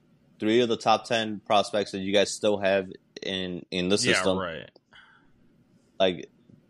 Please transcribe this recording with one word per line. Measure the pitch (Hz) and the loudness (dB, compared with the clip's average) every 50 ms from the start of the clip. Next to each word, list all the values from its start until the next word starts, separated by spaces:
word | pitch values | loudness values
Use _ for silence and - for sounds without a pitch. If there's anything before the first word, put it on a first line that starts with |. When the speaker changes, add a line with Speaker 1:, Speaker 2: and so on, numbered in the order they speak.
| _ _ _ _ _ _ _ _ | _ _ _ _ _ _ _ _
Speaker 1:
three | 107 107 110 120 | 0 2 4 4
of | 123 113 | 4 2
the | 113 - | 0 -2
top | - 117 110 107 - | 2 2 2 2 2
ten | - 123 113 113 110 107 95 _ | -2 -2 -2 -2 -2 -6 -10 _
prospects | _ 113 104 98 - - 107 101 - | _ 2 2 2 2 -2 -4 -4 -2
that | - 98 | -6 -8
you | 95 95 98 | -6 0 2
guys | 101 98 - | 2 2 2
still | - - - 107 104 98 | -2 -2 0 0 0 2
have | 101 95 98 98 95 92 - - _ _ _ - - | 2 2 2 2 0 -4 -12 -18 _ _ _ -12 -8
in, | - 95 92 92 90 90 87 - _ | -8 -6 -6 -6 -8 -8 -10 -12 _
in | - 92 90 90 | -4 -2 0 2
the | 98 | 2
Speaker 2:
Yeah, | 104 117 123 117 | 2 2 2 2
Speaker 1:
system." | 101 92 95 92 95 | 2 2 0 0 0
Speaker 2:
right. | 92 87 80 73 53 - _ - _ _ _ - - _ _ _ _ _ _ _ _ _ _ _ _ _ _ _ _ _ _ _ | -4 -6 -8 -10 -14 -18 _ -20 _ _ _ -20 -20 _ _ _ _ _ _ _ _ _ _ _ _ _ _ _ _ _ _ _
Speaker 1:
Like, | 98 95 90 80 - - _ _ _ _ - _ _ _ | 0 0 0 -4 -10 -18 _ _ _ _ -20 _ _ _